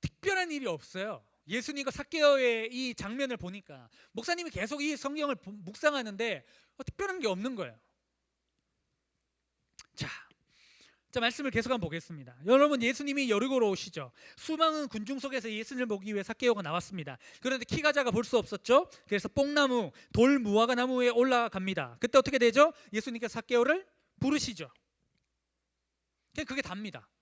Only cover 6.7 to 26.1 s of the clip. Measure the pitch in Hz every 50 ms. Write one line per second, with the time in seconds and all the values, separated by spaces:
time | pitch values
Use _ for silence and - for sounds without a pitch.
6.7 | _ _ 269 - - _ 392 403 370 359 311 220 190 185 202 254 262 214 175 127
7.7 | 110 117 _ _ _ _ _ _ _ _ _ _ _ _ _ _ _ _ _ _
8.7 | _ _ _ _ _ _ _ _ _ _ _ _ _ _ _ _ _ _ _ _
9.7 | _ _ - _ _ - - - - - - _ _ _ _ _ _ _ _ _
10.7 | _ _ - _ _ _ _ _ - 247 233 233 233 - 294 269 - 220 226 240
11.7 | 254 240 180 160 147 165 - - 170 151 135 123 123 123 143 180 240 269 285 294
12.7 | 294 262 233 233 262 - 285 285 277 285 277 247 220 - - 269 269 262 233 208
13.7 | 190 180 - - - 160 143 123 _ _ - - - - - - 320 311 330 320
14.7 | 311 311 294 262 - 220 208 202 277 269 240 277 254 262 208 226 214 214 220 -
15.7 | - 254 254 233 214 196 190 208 214 202 190 - 226 _ - 247 233 202 190 147
16.7 | 156 175 175 - 190 185 151 143 131 - _ - - - - 254 262 262 233 -
17.7 | - 269 302 302 285 285 269 247 185 220 240 - - 240 190 - - 190 _ -
18.7 | 233 269 359 - - - _ _ 104 101 - - _ - 277 277 294 294 285 269
19.7 | 254 240 214 151 - - - _ _ - 233 262 285 277 240 208 202 214 226 233
20.7 | 254 240 247 254 262 247 247 247 233 233 247 262 254 240 233 220 - 196 185 190
21.7 | 190 - 143 123 120 - - 269 - 277 262 - 269 262 233 233 214 254 294 320
22.7 | 311 - - - - 214 220 - 240 233 233 220 - 233 220 _ 254 240 240 262
23.7 | 311 370 381 _ _ _ _ _ _ _ - 262 294 302 - - 226 165 160 131
24.7 | _ _ _ _ _ _ _ _ _ _ _ _ _ _ _ _ _ _ _ _
25.7 | _ _ _ _ _ _ _ _